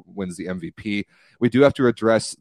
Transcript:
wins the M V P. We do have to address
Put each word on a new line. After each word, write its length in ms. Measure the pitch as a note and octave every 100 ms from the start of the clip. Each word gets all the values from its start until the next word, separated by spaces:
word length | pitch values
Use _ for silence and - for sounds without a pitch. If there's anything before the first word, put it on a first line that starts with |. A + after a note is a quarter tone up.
| E2+
wins 320 | F#2 F#2 F2+
the 100 | F2
M 120 | F#2
V 100 | E2
P. 340 | - G#2+ G2+ G2 _ _ _
We 100 | A#2+
do 120 | B2
have 120 | C#3 -
to 120 | B2
address 480 | A2+ A2 A2+ - -